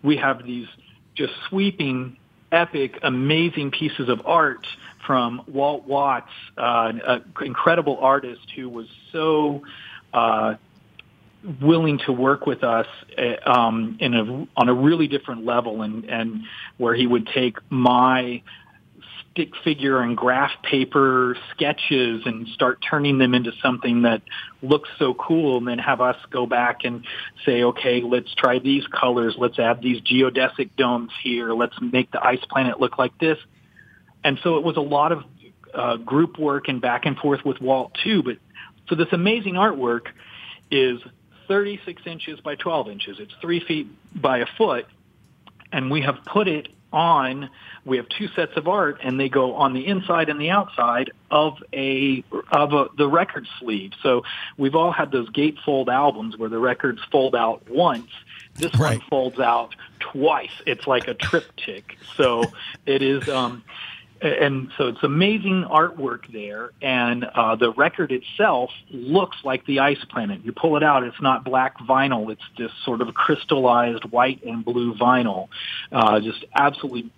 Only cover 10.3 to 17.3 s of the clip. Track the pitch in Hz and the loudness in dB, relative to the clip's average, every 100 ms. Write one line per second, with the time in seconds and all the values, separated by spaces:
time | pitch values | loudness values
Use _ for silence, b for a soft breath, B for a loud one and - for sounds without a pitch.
10.3 | 110 110 107 _ _ _ _ - _ _ | 2 0 -4 _ _ _ _ -20 _ _
11.3 | _ 202 135 143 165 160 143 - 123 131 | _ -14 0 4 4 4 0 -2 0 2
12.3 | 143 - 127 123 113 113 - - - 120 | 2 0 -2 0 0 0 -8 -12 -4 -2
13.3 | 117 - 123 117 113 113 - 143 120 107 | -2 2 4 4 2 -4 -4 0 0 0
14.3 | 131 - - 120 127 139 170 147 139 - | -6 -6 0 2 4 4 4 2 -2 -6
15.3 | 117 113 120 120 110 107 110 110 117 113 | -8 -2 -2 -2 -4 -6 -6 -8 -4 -4
16.3 | 110 110 B B _ 120 117 127 123 113 | -6 -12 B B _ 0 2 2 2 0